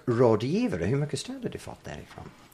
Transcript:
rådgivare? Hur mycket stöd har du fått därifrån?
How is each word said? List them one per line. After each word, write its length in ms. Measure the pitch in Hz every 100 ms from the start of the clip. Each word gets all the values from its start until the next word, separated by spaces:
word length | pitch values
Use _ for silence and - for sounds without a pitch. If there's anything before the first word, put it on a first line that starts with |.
| -
rådgivare? 800 | 117 123 107 123 190 240 101 87
Hur 120 | 139
mycket 220 | 147 -
stöd 200 | - 269
har 60 | -
du 80 | -
fått 240 | - -
därifrån? 400 | - - - - - - -